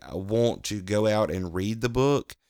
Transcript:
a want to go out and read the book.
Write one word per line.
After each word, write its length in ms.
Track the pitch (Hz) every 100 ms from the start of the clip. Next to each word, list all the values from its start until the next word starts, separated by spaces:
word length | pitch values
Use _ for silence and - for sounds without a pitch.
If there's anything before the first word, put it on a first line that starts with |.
a 140 | - 90
want 460 | 98 113 117 - -
to 160 | 104
go 240 | 92 104 107
out 240 | 107 98
and 240 | 92 87
read 280 | 90 101 113
the 80 | 123
book. 480 | 123 139 139 - -